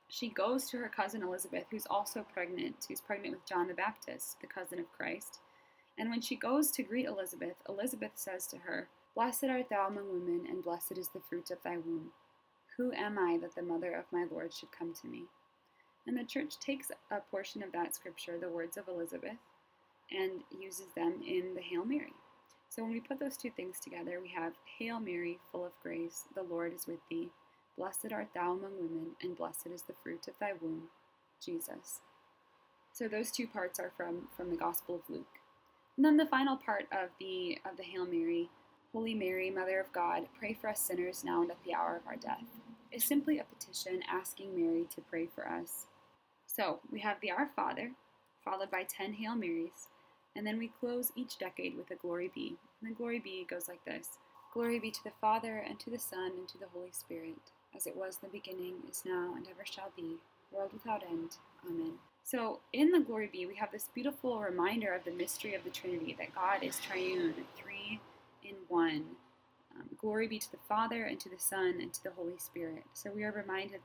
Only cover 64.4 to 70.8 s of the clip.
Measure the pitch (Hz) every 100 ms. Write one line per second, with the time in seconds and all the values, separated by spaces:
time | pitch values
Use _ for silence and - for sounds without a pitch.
64.4 | 208 180 180 226 208 180 175 175 175 -
65.4 | 208 190 175 - 185 175 160 160 175 190
66.4 | 180 175 - - - 190 185 185 170 -
67.4 | - - - 202 208 220 - - - -
68.4 | 202 196 180 175 165 151 156 175 - -
69.4 | _ _ - - - - 220 214 226 220
70.4 | - - - 214